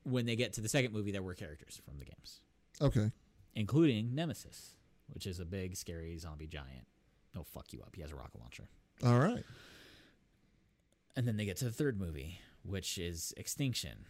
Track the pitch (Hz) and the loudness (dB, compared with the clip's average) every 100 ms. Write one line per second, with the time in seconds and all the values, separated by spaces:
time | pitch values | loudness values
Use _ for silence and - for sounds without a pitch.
0 | 139 127 120 117 117 117 110 143 127 107 | -2 0 2 2 0 -2 2 4 4 2
1 | 104 98 92 87 90 76 - - - 69 | 0 -2 -2 -6 -8 -10 -14 -16 -14 -12
2 | - - - - - _ _ - 139 117 | -12 -16 -18 -20 -20 _ _ 4 6 6
3 | 107 - - - - - 101 143 160 107 | 4 2 -8 -20 -8 -2 4 8 8 6
4 | 117 135 165 - - - - - - - | 2 0 0 -4 -8 -16 -18 -20 -20 -20
5 | - 98 98 87 85 98 92 92 - 82 | -16 -8 -6 -4 -4 -2 -2 -4 -6 -6
6 | 82 82 82 76 78 76 65 65 - _ | -6 -6 -8 -8 -8 -8 -10 -12 -18 _
7 | _ _ _ - 78 - - 57 - 90 | _ _ _ -10 -10 -12 -12 -14 -14 -10
8 | 78 71 - - 58 - - - - - | -10 -8 -10 -14 -14 -14 -16 -20 -20 2
9 | 123 120 175 247 - - - - - - | 8 8 8 4 -6 -14 -18 -20 -20 -20
10 | - - _ _ _ _ _ _ _ _ | -20 -20 _ _ _ _ _ _ _ _
11 | _ - 120 107 101 90 123 113 147 101 | _ -2 0 2 0 0 -2 2 2 2
12 | 87 73 76 90 - - - 95 - 98 | -2 -4 -6 -10 -16 -14 -6 -4 -2 -2
13 | 87 82 - - - - 139 117 73 53 | -2 -4 -6 -6 -6 0 0 0 -4 -8
14 | - | -14